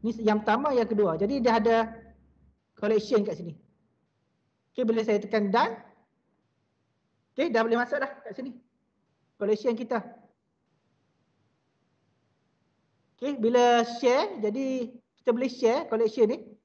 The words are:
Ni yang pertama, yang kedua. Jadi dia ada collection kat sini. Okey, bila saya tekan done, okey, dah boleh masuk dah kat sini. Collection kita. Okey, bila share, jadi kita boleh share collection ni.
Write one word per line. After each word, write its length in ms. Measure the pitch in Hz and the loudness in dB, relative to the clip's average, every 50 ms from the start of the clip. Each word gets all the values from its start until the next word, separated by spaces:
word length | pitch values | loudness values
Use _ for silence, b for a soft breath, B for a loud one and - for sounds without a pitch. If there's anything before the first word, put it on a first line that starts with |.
Ni 160 | - 220 226 - 226 | -4 -6 -6 0 0
yang 160 | 214 214 214 | 2 2 2
pertama, 320 | 214 - 208 240 285 302 | 2 2 2 2 2 0
yang 160 | 269 247 226 226 | 2 2 0 0
kedua. 320 | 226 202 208 180 160 160 | 2 2 2 2 2 0
Jadi 240 | 196 208 277 277 226 | -2 -2 0 0 2
dia 160 | 240 226 226 | 2 2 4
ada 320 | 214 233 226 226 226 220 - - - - - _ _ _ _ _ _ _ _ _ _ _ _ - | 4 4 4 4 2 0 -6 -16 -20 -20 -20 _ _ _ _ _ _ _ _ _ _ _ _ -6
collection 400 | - 208 220 208 214 - 262 214 202 - | -2 0 0 0 0 2 0 0 0 0
kat 80 | 165 | -6
sini. 160 | 151 175 170 147 - _ _ _ _ _ _ _ _ _ _ _ _ _ _ _ _ _ _ _ _ _ _ | -8 -10 -14 -14 -16 _ _ _ _ _ _ _ _ _ _ _ _ _ _ _ _ _ _ _ _ _ _
Okey, 160 | _ - 254 220 | _ -4 -2 0
bila 160 | 226 226 220 | 0 0 0
saya 160 | 226 214 202 | 0 0 -2
tekan 320 | 202 208 - 220 208 196 | -2 -2 -2 -2 0 2
done, 240 | 190 240 294 453 - - - - _ _ _ _ _ _ _ _ _ _ _ _ _ _ _ _ _ _ _ _ _ _ _ _ _ _ _ _ _ | 2 0 0 0 -4 -10 -16 -20 _ _ _ _ _ _ _ _ _ _ _ _ _ _ _ _ _ _ _ _ _ _ _ _ _ _ _ _ _
okey, 160 | - 285 339 | -4 -4 0
dah 80 | 226 226 | 2 0
boleh 160 | 226 226 226 | 2 2 0
masuk 240 | 233 240 240 262 294 | -2 -2 -4 -4 -6
dah 80 | 269 285 - - - | -6 -6 -8 -16 -18
kat 80 | 226 | -16
sini. 240 | 202 - 254 277 - - _ _ _ _ _ _ _ _ _ _ _ _ _ _ _ | -14 -12 -12 -14 -14 -18 _ _ _ _ _ _ _ _ _ _ _ _ _ _ _
Collection 400 | _ 208 202 214 208 - 254 233 | _ 0 0 0 0 0 -2 -2
kita. 240 | 220 254 - 254 226 - - - - _ _ _ _ _ _ _ _ _ _ _ _ _ _ _ _ _ _ _ _ _ _ _ _ _ _ _ _ _ _ _ _ _ _ _ _ _ _ _ _ _ _ _ _ _ _ _ _ _ _ _ _ _ _ _ _ _ _ _ _ | -2 -4 -4 -4 -4 -4 -6 -20 -20 _ _ _ _ _ _ _ _ _ _ _ _ _ _ _ _ _ _ _ _ _ _ _ _ _ _ _ _ _ _ _ _ _ _ _ _ _ _ _ _ _ _ _ _ _ _ _ _ _ _ _ _ _ _ _ _ _ _ _ _
Okey, 160 | 240 277 285 | -6 -6 -4
bila 480 | 254 214 233 247 247 240 240 240 240 226 | 0 0 2 4 4 6 6 4 4 2
share, 560 | 233 - - - 240 247 277 330 415 381 269 | 0 -4 0 2 2 2 2 0 -2 -6 -6
jadi 560 | 208 208 208 262 269 262 - 254 240 226 - - _ _ _ _ | -6 -4 -4 -4 -4 -4 -4 -4 -6 -8 -10 -18 _ _ _ _
kita 160 | _ 254 233 | _ 0 0
boleh 160 | 233 269 254 | 0 0 -4
share 320 | 240 - - 220 233 302 330 - | -4 0 2 2 2 2 -2 -4
collection 400 | 226 220 226 220 - - 226 208 | -2 0 0 0 4 2 2 2
ni. 80 | 247 - - - - _ | 2 -4 -8 -18 -20 _